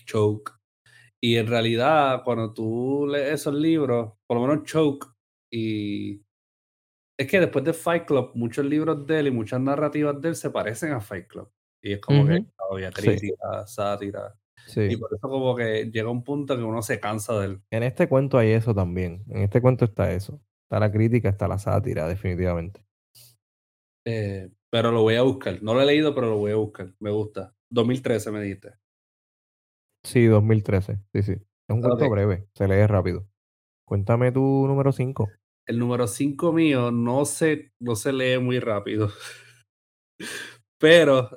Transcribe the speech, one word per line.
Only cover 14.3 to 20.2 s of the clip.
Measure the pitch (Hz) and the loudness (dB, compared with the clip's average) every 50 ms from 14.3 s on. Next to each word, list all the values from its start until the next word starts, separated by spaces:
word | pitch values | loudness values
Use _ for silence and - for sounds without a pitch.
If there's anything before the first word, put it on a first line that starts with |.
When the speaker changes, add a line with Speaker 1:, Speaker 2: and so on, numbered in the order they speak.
| - _ _ _ _ _ - | -16 _ _ _ _ _ -18
Speaker 2:
Sí. | - - 117 | -8 -4 -2
Speaker 1:
Y | 107 98 107 | 0 0 -2
por | 110 - - 110 | -2 -6 -8 -8
eso | 101 - 131 | -8 -6 -6
como | 135 135 131 127 123 | -4 -2 0 0 0
que | 120 117 113 110 110 110 113 | 0 -2 -2 -2 -2 -4 -4
llega | 110 113 107 113 | -4 -4 -4 -4
un | 120 123 | -4 -6
punto | 123 - 143 147 143 139 139 | -6 -6 -6 -4 -4 -4 -4
que | 120 | -4
uno | 117 110 110 117 | -4 -4 -4 -4
se | 117 - 127 104 | -4 -4 -6 -4
cansa | - 104 107 107 104 - 117 104 | -4 -4 -6 -6 -4 -4 -2 -2
de | 98 | -2
él. | 95 95 98 _ - | -4 -6 -10 _ -8
Speaker 2:
En | - 113 | -4 -4
este | 117 131 - - 143 - | -4 -2 -2 -2 0 2
cuento | 135 131 139 135 135 131 | 2 0 2 2 2 4
hay | 113 110 | 4 4
eso | 110 113 113 123 107 | 4 2 2 0 0
también. | 98 92 87 87 92 92 87 85 92 104 - | 0 0 -2 -2 -2 -4 -4 -6 -8 -12 -8
En | 110 101 | -4 -2
este | 101 101 - 123 | 0 2 2 4
cuento | 117 127 131 120 123 | 4 4 2 2 0
está | 113 101 - 95 90 | 0 0 0 -2 -2
eso. | 90 95 | -2 -4